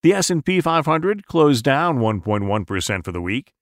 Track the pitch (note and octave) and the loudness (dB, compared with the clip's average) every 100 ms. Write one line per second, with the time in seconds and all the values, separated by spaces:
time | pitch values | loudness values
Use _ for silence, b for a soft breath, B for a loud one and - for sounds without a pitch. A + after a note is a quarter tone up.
0 | D#3+ G3 F3 E3+ E3 F#3 E3 E3 D#3 D#3+ | 4 2 0 -2 0 0 2 0 0 0
1 | F3 G#3 - E3+ D3+ B2+ C3 C3+ E3+ C#3 | -2 -4 -4 2 4 4 2 0 0 0
2 | A2 G#2+ G#2+ G#2 G2+ G#2 F#2 F#2+ - G2 | 0 -2 -2 -2 0 -2 -2 -6 -4 -4
3 | F2 F2 F2 A#2 - _ | -4 -6 -4 -6 -8 _